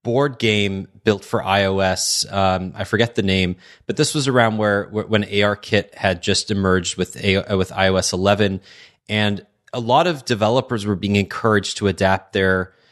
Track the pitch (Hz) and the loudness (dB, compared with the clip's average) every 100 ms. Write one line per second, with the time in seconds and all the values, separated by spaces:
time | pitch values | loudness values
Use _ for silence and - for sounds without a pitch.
0 | 123 120 143 123 113 104 101 98 95 _ | -4 0 -2 -2 0 2 0 -4 -10 _
1 | - 101 - 110 92 98 98 95 95 92 | 0 0 -2 -4 0 0 2 0 0 0
2 | - - - 98 95 92 92 101 101 107 | -2 -4 -4 0 0 0 -4 -8 -4 0
3 | 117 - 98 95 90 90 - - - 123 | 0 0 0 2 0 -4 -12 -12 -6 -2
4 | 151 156 135 123 113 110 107 101 - 107 | -2 0 0 2 2 2 0 0 -2 -6
5 | 104 107 104 101 104 101 - 107 - - | -2 -2 0 0 2 0 0 0 0 -2
6 | 98 90 - 95 - 101 95 92 87 - | -2 0 0 -2 -2 0 2 2 0 -4
7 | 90 - 101 98 - 98 92 - 95 95 | -6 -2 0 0 0 -2 -2 0 2 2
8 | - 90 98 101 101 95 - - - _ | 0 0 2 2 2 -2 -10 -20 -20 _
9 | - 214 147 202 - _ _ 123 113 135 | -4 -2 0 -2 -8 _ _ -8 0 2
10 | 175 151 - 113 107 127 131 117 101 95 | 2 -2 -4 0 2 2 0 -4 -2 -2
11 | 98 101 98 - 113 104 92 - 101 95 | 0 0 0 -2 2 2 0 -2 -2 0
12 | 95 95 - 101 95 92 92 _ _ | 2 0 -2 0 2 0 -2 _ _